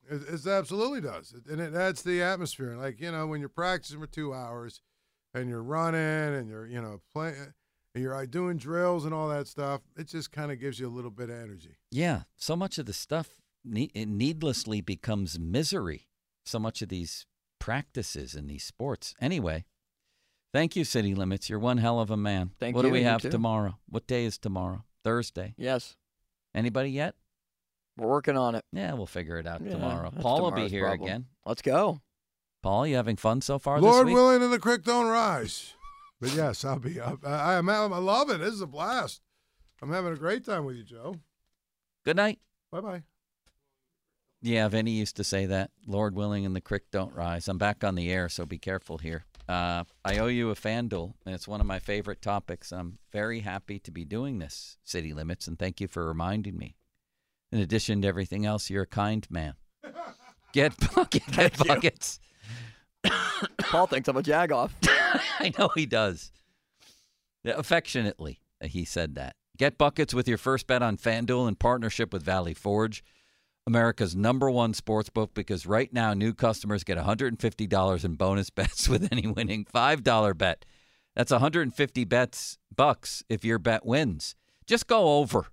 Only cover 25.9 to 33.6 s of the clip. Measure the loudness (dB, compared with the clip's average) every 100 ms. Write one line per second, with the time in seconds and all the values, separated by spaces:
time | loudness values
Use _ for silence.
25.9 | _ _ _ _ _ _ -2 0 0 -2
26.9 | -4 -6 -8 _ _ _ _ _ _ _
27.9 | -4 2 2 2 2 2 0 -6 -6 -6
28.9 | -6 -6 -8 -6 -6 -6 -8 -6 -4 -4
29.9 | -4 -6 -2 0 2 2 0 -2 -2 -2
30.9 | -2 -4 -6 -8 _ -8 -2 2 2 2
31.9 | -2 _ _ _ _ _ _ 0 0 2
32.9 | 0 0 0 2 0 -2 -2